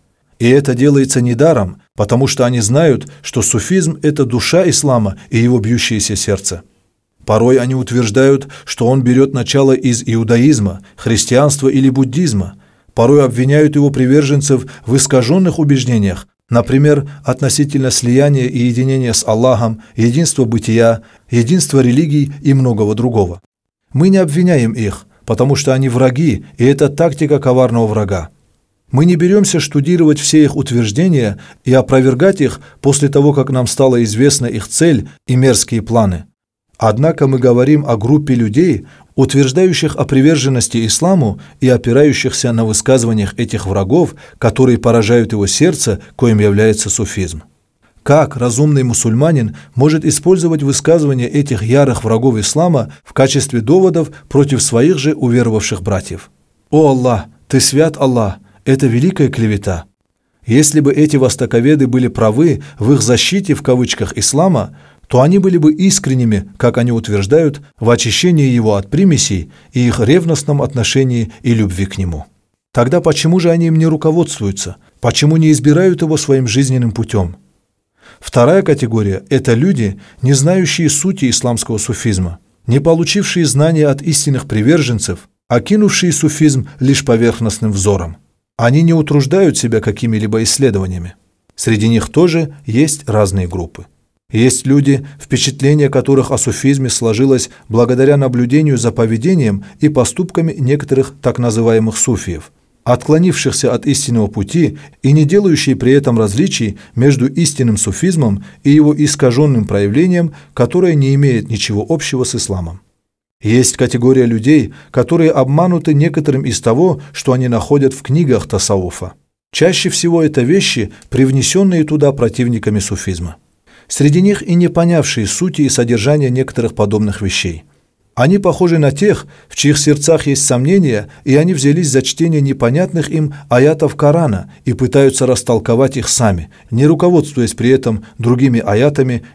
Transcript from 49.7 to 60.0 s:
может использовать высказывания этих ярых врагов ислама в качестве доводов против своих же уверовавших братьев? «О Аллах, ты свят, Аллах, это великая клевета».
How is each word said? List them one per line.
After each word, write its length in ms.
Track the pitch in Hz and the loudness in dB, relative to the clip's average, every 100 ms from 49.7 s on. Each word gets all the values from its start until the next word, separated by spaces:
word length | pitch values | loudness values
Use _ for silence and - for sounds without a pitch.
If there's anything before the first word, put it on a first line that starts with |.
| 120 | 0
может 300 | 147 156 151 | 2 2 -2
использовать 580 | 147 175 185 165 156 | 0 2 2 0 -2
высказывания 640 | 139 135 156 165 143 131 120 | -2 -2 2 2 2 -2 -2
этих 360 | 135 143 110 | -2 -2 -4
ярых 420 | 110 139 135 113 - | 0 2 2 0 -2
врагов 320 | 113 131 110 | 0 0 0
ислама 560 | 98 151 175 143 104 - | -2 0 0 0 -2 -12
в 80 | - | -6
качестве 480 | - 135 139 - 120 | 0 0 0 -2 -4
доводов 500 | 107 180 185 165 - - - | 2 2 2 0 -4 -8 -4
против 320 | 143 143 123 | 0 0 0
своих 360 | - 117 151 160 | 0 2 2 0
же 160 | 143 | -2
уверовавших 680 | - 127 123 117 110 - 92 | -2 0 0 0 -2 -4 -6
братьев? 500 | 92 92 - 85 - _ _ _ _ | -4 -6 -6 -14 -18 _ _ _ _
«О 200 | 147 151 | 2 2
Аллах, 340 | 127 123 107 - _ - | 2 0 -2 -6 _ -4
ты 100 | 135 | 0
свят, 380 | - 139 160 151 | 0 0 0 0
Аллах, 380 | 135 120 101 - _ _ | -2 0 -2 -6 _ _
это 240 | - 135 135 | -2 0 0
великая 400 | 117 175 185 143 | 0 0 0 -2
клевета». 560 | - 110 101 98 85 - _ | 0 -2 -2 -4 -6 -8 _